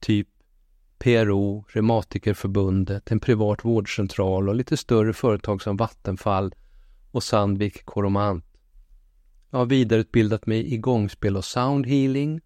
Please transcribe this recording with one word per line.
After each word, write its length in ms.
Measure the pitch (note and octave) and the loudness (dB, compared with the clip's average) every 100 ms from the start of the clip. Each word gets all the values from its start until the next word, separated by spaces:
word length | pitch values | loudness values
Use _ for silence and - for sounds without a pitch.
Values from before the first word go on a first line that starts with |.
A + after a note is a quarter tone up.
typ 280 | - G#2+ G2+ _ _ _ _ _ _ _ | 2 0 0 _ _ _ _ _ _ _
P 180 | - A#2+ | 2 4
R 140 | G#2+ | 4
O, 340 | G2 G2+ G2+ G2+ | 2 0 -4 -6
Reumatikerförbundet, 1400 | - G#2+ A2+ G#2+ - G#2+ G#2 G2 G2 F#2+ F#2+ F#2+ G2+ - | -2 2 0 -2 -6 -4 -2 -2 0 0 0 0 -4 -2
en 100 | A2+ | -2
privat 440 | - A#2 G#2 G#2 | 2 2 2 0
vårdcentral 840 | A#2 A2+ G2+ - G2 - F#2+ F#2 G2 | 0 0 -2 -4 -4 0 0 2 0
och 60 | |
lite 220 | A2 B2+ - | 0 -2 -4
större 360 | - A2+ G#2+ | 2 2 2
företag 500 | G#2+ B2+ G#2 - G2+ | 2 0 0 -2 -4
som 140 | - G2 | -2 -2
Vattenfall 800 | A2+ - - F#2+ - G2 G2 - - - - - - | -4 -4 -8 -4 0 0 -2 -6 -20 -20 -20 -20 -8
och 120 | B2 | -6
Sandvik 600 | - A2 G2+ G2 G#2 - | 0 0 2 0 -2 -6
Coromant. 600 | - - G2+ G2 G2+ F2+ - _ _ - - - _ _ _ _ _ | -10 -4 0 0 0 -2 -8 _ _ -20 -20 -20 _ _ _ _ _
Jag 80 | B2+ | -2
har 80 | A#2+ | 2
vidareutbildat 800 | C3+ A#2 A2 A2 A#2+ G#2+ G#2+ - | 2 4 2 2 2 2 0 -2
mig 280 | A2 A2+ | -2 -2
i 20 | A#2+ | -4
gångspel 600 | A2+ B2 G#2 - G#2+ G2 | 0 0 0 -2 -2 -2
och 80 | |
soundhealing 960 | F2+ - B2+ C#3 B2+ C#3 C3+ C3+ D3 D#3+ | -4 -2 0 0 2 2 2 0 -2 -6